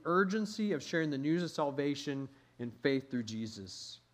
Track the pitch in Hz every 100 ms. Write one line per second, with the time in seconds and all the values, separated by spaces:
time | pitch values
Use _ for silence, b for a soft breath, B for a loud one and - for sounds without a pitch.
0 | 160 175 196 214 208 214 208 160 - 170
1 | 160 139 143 170 170 - 151 135 143 139
2 | 147 139 135 b b - 120 113 139 135
3 | 135 123 110 110 113 107 95 - - -
4 | _